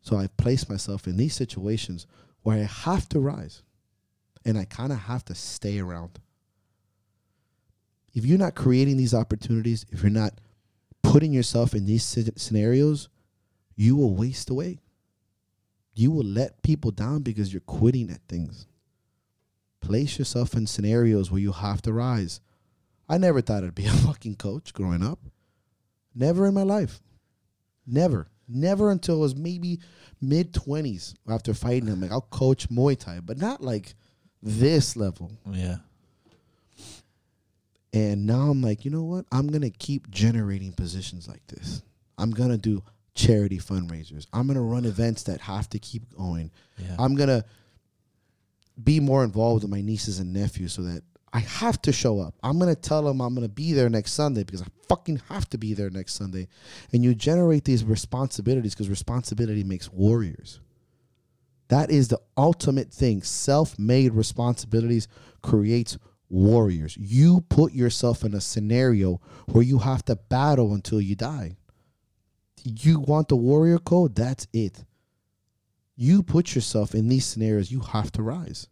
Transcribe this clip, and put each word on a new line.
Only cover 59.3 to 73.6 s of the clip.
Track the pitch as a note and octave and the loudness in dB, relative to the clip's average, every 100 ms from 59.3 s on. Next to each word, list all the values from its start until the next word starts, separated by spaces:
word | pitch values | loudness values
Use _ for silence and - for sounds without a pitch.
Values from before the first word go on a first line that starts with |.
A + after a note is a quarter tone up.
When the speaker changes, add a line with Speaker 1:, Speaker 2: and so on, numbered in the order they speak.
| G#2+ A#2 G#2 | -2 -2 -2
Speaker 1:
makes | F#2+ F#2 - | -2 -6 -8
warriors. | F#2 G2 A#2 G2 - - - - _ _ _ _ _ _ _ _ _ _ | 2 4 4 0 -8 -18 -20 -20 _ _ _ _ _ _ _ _ _ _
That | C3 D#3 | 2 4
is | D3+ B2 | 2 4
the | B2 _ - | 0 _ 0
ultimate | D3 E3 - C3+ - | 2 2 0 -2 -4
thing. | - B2+ G2+ | 0 0 0
Self-made | - - - C#3+ D#3+ - G#2 B2+ C3 | -4 -4 0 2 2 -2 2 4 4
responsibilities | A2+ A2 - A#2+ A#2+ A2+ A2 A#2 A#2 - - - _ | 2 -2 -2 -2 -2 0 0 2 0 -2 -16 -20 _
creates | - A2 G#2 A#2+ A#2 - _ _ _ | 0 2 4 0 -2 -10 _ _ _
warriors. | F#2 G2 A#2 G#2+ F2 D#2 - | 4 6 6 4 0 -4 -8
You | G2+ A#2+ D#3+ F3+ | 0 6 6 6
put | E3+ - E3 | 4 4 4
yourself | C3 A#2+ - A#2+ A#2+ | 2 0 2 0 0
in | A2 | -2
a | G2+ | -4
scenario | - - G#2 A#2+ C3 A2 F#2+ F2 - - - | -4 -4 0 2 4 4 2 0 -6 -16 2
where | A#2 | 4
you | B2 C3+ | 6 4
have | G2+ C3 - | 2 -2 -2
to | A2 | -4
battle | - B2+ D3 C#3 A2 | -2 0 2 4 2
until | G2+ - A2 | 0 -2 -2
you | G2 | -2
die. | G2 A2+ D3+ F2 F#2 _ _ _ _ _ _ _ _ _ _ | -4 -4 -6 -10 -12 _ _ _ _ _ _ _ _ _ _
You | B2+ A2+ C#3+ D#3+ | -10 2 4 4
want | C#3 D3+ D3+ | 4 2 4
the | C3 | 4
warrior | A#2+ D3 | 6 6